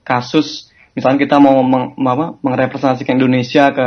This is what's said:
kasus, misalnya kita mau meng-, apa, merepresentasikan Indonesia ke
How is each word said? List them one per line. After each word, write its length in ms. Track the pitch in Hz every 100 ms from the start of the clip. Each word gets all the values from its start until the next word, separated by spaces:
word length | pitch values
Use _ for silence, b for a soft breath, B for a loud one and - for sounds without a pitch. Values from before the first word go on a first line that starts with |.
kasus, 720 | - 123 127 156 147 - - b b
misalnya 300 | - 131 139
kita 160 | 143 143
mau 240 | 139 135
meng-, 320 | 127 131 127 -
apa, 460 | 135 127 165 -
merepresentasikan 720 | 131 127 131 135 139 127 131
Indonesia 560 | 127 131 127 123 147 139
ke 160 | 135